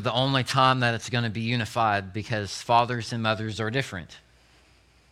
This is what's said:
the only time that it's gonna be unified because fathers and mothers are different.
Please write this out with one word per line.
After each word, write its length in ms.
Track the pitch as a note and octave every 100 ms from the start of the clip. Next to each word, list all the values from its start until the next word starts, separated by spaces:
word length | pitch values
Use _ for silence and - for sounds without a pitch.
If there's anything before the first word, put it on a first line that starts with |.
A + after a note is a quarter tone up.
the 120 | A2+
only 300 | A#2 C3+ C3+
time 380 | A#2+ C3 C3 C3
that 140 | A#2+
it's 160 | A#2 -
gonna 180 | B2 A#2
be 140 | G#2+
unified 720 | A2+ B2 G#2+ - A2 G2+ F#2+
because 480 | G#2 G2+ G#2+ G2+ -
fathers 500 | - A#2 A#2+ B2 G#2+
and 100 | A#2+
mothers 380 | A2 A2 A2 G#2
are 100 | A2
different. 460 | B2 B2+ F#2+ D#2 - _ _ _ _ _ _ _ _ _